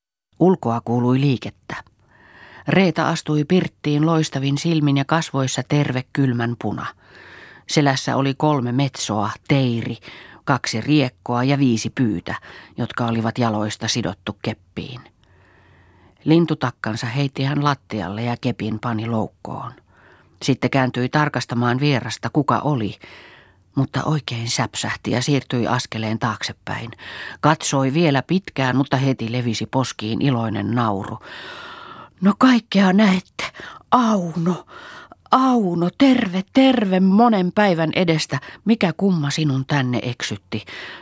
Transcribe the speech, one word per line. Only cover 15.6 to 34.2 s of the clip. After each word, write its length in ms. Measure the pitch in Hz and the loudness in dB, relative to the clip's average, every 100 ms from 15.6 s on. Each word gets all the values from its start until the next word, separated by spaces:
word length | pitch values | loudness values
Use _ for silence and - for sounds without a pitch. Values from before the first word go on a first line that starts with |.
| _ _ _ _ _ _ | _ _ _ _ _ _
Lintutakkansa 840 | 127 165 165 151 127 - 113 107 123 | 2 4 4 0 -4 -4 -6 -6 -4
heitti 360 | 127 139 - | -2 -4 -2
hän 200 | 135 147 | -4 0
lattialle 600 | 143 139 _ 110 87 104 | 0 -2 _ -8 -6 -4
ja 140 | 120 120 | -4 -2
kepin 380 | 127 - 107 110 | -4 -4 -4 -4
pani 280 | 120 113 113 | -4 -4 -2
loukkoon. 640 | 117 98 - - 85 - - _ _ _ _ _ _ | -2 -2 -6 -14 -12 -12 -16 _ _ _ _ _ _
Sitten 280 | - 127 131 | -2 0 0
kääntyi 400 | 139 127 120 127 | 0 0 0 -2
tarkastamaan 720 | 151 147 127 - 120 120 123 | 0 0 -2 -4 -2 0 0
vierasta, 500 | 147 127 117 - 123 | 0 0 -2 -8 -4
kuka 260 | 156 139 117 | -2 0 0
oli, 380 | 147 139 104 - - - - - - _ _ - | 0 -2 -4 -8 -16 -20 -20 -20 -20 _ _ -4
mutta 280 | 135 135 | -2 -2
oikein 460 | 147 151 - 117 117 | -2 -2 -4 -6 -4
säpsähti 640 | - 113 - 107 - - | -4 -4 -4 -8 -6 -2
ja 100 | 113 | -2
siirtyi 460 | 131 139 - 123 95 | 0 0 0 -2 0
askeleen 520 | 123 - 110 110 110 | -2 -4 -6 -4 -2
taaksepäin. 720 | 120 107 - - - 107 117 - - - - - | -4 -4 -8 -12 -10 -10 -10 -14 -16 -16 -16 0
Katsoi 520 | 147 156 - 143 131 | 2 2 0 0 2
vielä 300 | 147 170 139 | 2 2 2
pitkään, 520 | - 185 - - 131 127 | 2 -2 -2 -4 0 0
mutta 220 | 139 135 | 0 0
heti 340 | 135 131 113 | 0 0 -2
levisi 340 | 123 120 110 120 | -4 -2 -4 -2
poskiin 560 | 135 127 - 107 113 | -2 -2 -4 -4 0
iloinen 500 | 143 120 113 104 101 | 0 0 0 -2 -2
nauru. 480 | 120 117 98 107 104 - - - - - - - - - _ | 0 0 -2 -6 -10 -14 -18 -16 -16 -18 -18 -18 -20 -20 _
"No 120 | 185 - | 0 4
kaikkea 560 | 262 233 - 196 190 | 4 4 2 2 4
näette, 500 | 190 214 185 - - - - - - - | 6 4 2 -2 -10 -12 -12 -18 -20 0
Auno, 760 | 247 233 208 | 2 4 2